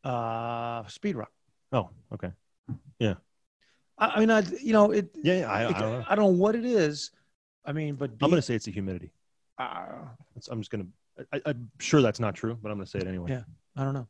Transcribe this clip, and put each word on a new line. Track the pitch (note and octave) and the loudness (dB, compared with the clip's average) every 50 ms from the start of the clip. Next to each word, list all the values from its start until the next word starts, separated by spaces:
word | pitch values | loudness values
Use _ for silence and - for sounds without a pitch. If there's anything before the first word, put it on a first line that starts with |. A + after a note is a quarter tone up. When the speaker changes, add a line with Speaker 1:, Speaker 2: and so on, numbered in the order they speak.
| - | -6
Speaker 1:
Uh, | C#3 B2 A#2 A#2 A2+ A2+ A2+ A#2 A#2 A#2 A#2 A#2 A#2 A#2 A#2 A2 | -4 -4 -4 -4 -4 -4 -6 -6 -6 -6 -6 -6 -6 -8 -8 -10
Speed | F#2+ - - - G#3 F3 | -12 -14 -8 -6 -6 -4
Rock. | A#2+ G#2+ - _ _ _ _ _ _ _ _ | -4 -8 -10 _ _ _ _ _ _ _ _
Speaker 2:
Oh, | - B2 F#2 - - - _ _ A2 | -2 -2 -2 -2 -10 -20 _ _ -12
okay. | G#2 - F2+ F2+ _ _ _ _ _ _ - - - _ - - _ | -10 -10 -10 -10 _ _ _ _ _ _ -12 -12 -12 _ -20 -4 _
Yeah. | A#2+ G#2+ F#2 - _ _ _ _ _ _ _ _ _ _ _ _ _ _ _ | 0 0 0 -2 _ _ _ _ _ _ _ _ _ _ _ _ _ _ _
Speaker 1:
I, | - G#3+ | -2 0
I | A#3 - G#3+ | 0 2 2
mean, | A3 A3 | 4 4
I, | A3+ A3 G3 E3+ - - | 4 4 2 0 -6 -6
you | C#4 A#3+ A3 | -2 4 6
know, | G#3+ G#3 G#3 | 6 6 6
it, | - G#3 G3 - _ D#4+ | 6 2 0 -2 _ 0
Speaker 2:
Yeah, | D4+ D#3 F#3 F#3 | 2 2 4 4
yeah, | D#3 A2 | 2 0
I, | G2 G#2 A#2 A#2 | 0 0 2 2
Speaker 1:
it, | - | 0
Speaker 2:
I | F#2+ | 0
don't | A2 A2 A#2 B2+ | 0 -2 -2 -4
know. | A#2+ - | 0 0
Speaker 1:
I | G3 | 2
don't | G#3 G#3+ | 4 6
know | G3 F#3 F3 | 6 6 6
what | F#3+ G#3+ A3 | 4 4 2
it | A#3 A3+ | 2 0
is. | B3 A#3+ G#3 E3 D3+ D3+ D3 - - _ _ _ _ _ _ _ _ _ _ _ | 2 4 4 4 4 2 -4 -10 -14 _ _ _ _ _ _ _ _ _ _ _
I | - C#3+ | -6 -6
mean, | D#3 D#3 D3 C#3+ | -4 -4 -4 -4
but | C3 C#3+ B2+ | -4 -6 -8
Speaker 2:
I'm | A2 | -2
gonna | A2 C#3+ D3 F3 | 2 4 4 4
Speaker 1:
being | E3 | 4
Speaker 2:
say | - - A#2+ | 4 2 -2
it's | A2 - | -2 -2
the | A2+ | -4
humidity. | E2+ G#2 G2 F#2+ F#2 F2 F2 F2+ _ _ _ _ _ _ _ _ _ | -6 -4 -4 -4 -6 -6 -10 -14 _ _ _ _ _ _ _ _ _
Speaker 1:
Uh, | - C3 - - F2 F2+ - - - - C3 A#2 _ - _ _ | -10 -8 -8 -8 -10 -12 -12 -14 -14 -16 -18 -20 _ -20 _ _
Speaker 2:
It's, | B2 - | -20 -12
I'm | - B2+ A2+ | -10 -8 -8
just | G#2 - | -8 -6
gonna, | - G#2+ F#2+ F2 _ _ _ _ _ - C3 _ - | -8 -8 -8 -10 _ _ _ _ _ -20 -14 _ -10
I, | C#3+ - | -6 -4
I'm | D#3 C#3+ A#2+ A#2+ A2+ _ _ | -4 -6 -6 -8 -16 _ _
sure | - - - D3+ | -2 4 4 6
that's | C3 A2 - - | 6 4 2 0
not | A#2 G#2 G2 | -2 -4 -2
true, | - - A2+ A#2+ A#2 | -4 -6 -6 -6 -6
but | G#2 G#2 | -8 -8
I'm | G#2+ | -8
gonna | G2+ F#2+ | -8 -10
say | - - G2 | -6 -6 -6
it | F#2 | -4
anyway. | F#2 F#2 F#2 E2+ E3 | -4 -6 -6 -6 -6
Speaker 1:
Yeah, | C3 B2 G#2+ - - _ _ _ _ | -6 -8 -8 -16 -20 _ _ _ _
I | C#3 C3+ | -6 -4
don't | C#3 C#3 | -4 -4
know. | C#3 A#2+ - | -6 -8 -12